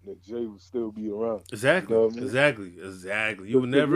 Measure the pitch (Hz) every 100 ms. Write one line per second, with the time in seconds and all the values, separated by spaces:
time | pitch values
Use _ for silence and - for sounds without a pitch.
0 | 101 95 95 117 117 98 - 123 113 107
1 | 107 101 113 107 - 110 127 180 147 113
2 | 113 117 123 123 147 117 95 87 95 92
3 | 92 104 110 98 95 127 127 135 147